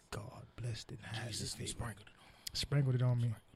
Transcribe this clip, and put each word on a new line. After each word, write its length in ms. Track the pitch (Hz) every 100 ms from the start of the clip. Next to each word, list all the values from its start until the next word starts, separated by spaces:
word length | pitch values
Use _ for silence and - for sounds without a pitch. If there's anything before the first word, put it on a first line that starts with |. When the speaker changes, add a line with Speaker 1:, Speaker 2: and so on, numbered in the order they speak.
| -
Speaker 1:
God, 320 | - 104 - 110 -
blessed 360 | 120 110 -
and 80 | -
highly 300 | - 117 117
Speaker 2:
Jesus 220 | 98 135
Speaker 1:
favored. 160 | - -
Speaker 2:
sprinkled 360 | - 117 - -
it 40 | -
on. 360 | - - - -
Speaker 1:
Sprinkled 400 | - 143 131 123
it 60 |
on 160 | 127 120
me. 100 | 120
Speaker 2:
Sprinkled 80 | 107
it. 100 | -